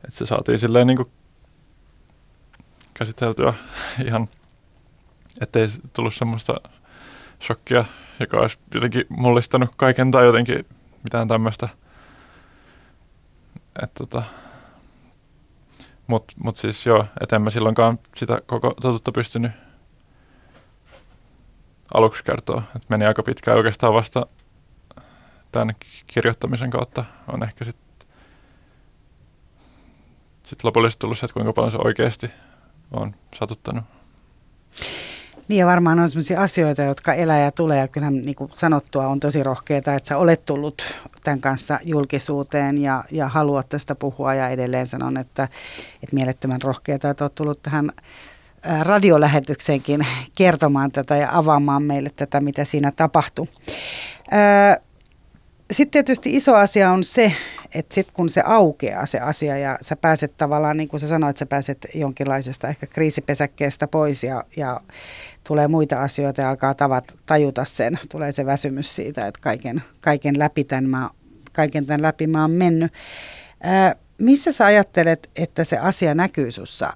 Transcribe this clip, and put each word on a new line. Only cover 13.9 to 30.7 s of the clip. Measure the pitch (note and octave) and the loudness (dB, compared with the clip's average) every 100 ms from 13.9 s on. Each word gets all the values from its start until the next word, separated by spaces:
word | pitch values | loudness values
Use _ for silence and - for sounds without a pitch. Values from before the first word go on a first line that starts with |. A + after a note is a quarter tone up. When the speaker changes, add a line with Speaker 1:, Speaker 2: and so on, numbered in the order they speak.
Speaker 1:
tota, | - A2+ A#2+ A2 - - - - _ _ _ _ _ _ _ _ _ _ _ - _ - | -12 -10 -10 -10 -16 -20 -20 -20 _ _ _ _ _ _ _ _ _ _ _ -20 _ -4
mut, | A2+ - - | -4 -4 -10
mut | A2+ G#2+ | -8 -6
siis | G#2+ G#2 A#2+ | -6 -4 2
joo, | A2 G2+ - | 2 2 -8
et | - | -2
en | A2 | 0
mä | G#2+ | 0
silloinkaan | A2+ A2 A2 A#2 A#2 _ - | 0 0 4 2 2 _ -12
sitä | A#2+ A2+ - | -4 -4 -4
koko | A#2+ B2+ - | -2 -2 -2
totuutta | B2+ A2+ - | -4 -2 -4
pystynyt | A#2 A#2 A#2 A#2 G#2+ - _ _ _ _ _ _ _ _ _ _ _ _ - _ _ _ _ _ _ _ _ - | -4 -4 -4 -6 -6 -20 _ _ _ _ _ _ _ _ _ _ _ _ -20 _ _ _ _ _ _ _ _ -4
aluksi | - A2+ - | 2 2 0
kertoa. | - - - A#2 G#2+ A2+ | -6 -6 -4 -6 -6 -14
Et | - | -4
meni | A2 G#2+ | 0 0
aika | A2 | 0
pitkään | - - - A2+ | -4 -4 2 2
oikeastaan | A2 G#2 A#2+ | 2 0 2
vasta | A2 A2 - A#2+ _ _ _ _ _ _ - - _ _ _ _ | 2 0 -6 -8 _ _ _ _ _ _ -20 -20 _ _ _ _
tän | A#2+ A2+ A2 - - - | -4 -4 -6 -14 -20 -6
kirjoittamisen | - A#2 A2+ - A#2 B2 | -2 0 -2 -6 -6 -4
kautta | A#2 - - A2+ - - | -4 -6 -8 -10 -12 -12
on | - | -8
ehkä | A2 - A#2 | -8 -10 -14
sit, | - _ _ _ _ _ _ _ _ _ _ _ _ _ _ _ _ _ _ - _ _ _ _ _ _ _ | -14 _ _ _ _ _ _ _ _ _ _ _ _ _ _ _ _ _ _ -20 _ _ _ _ _ _ _
sit | - - | -20 -4
lopullisesti | A#2 | -2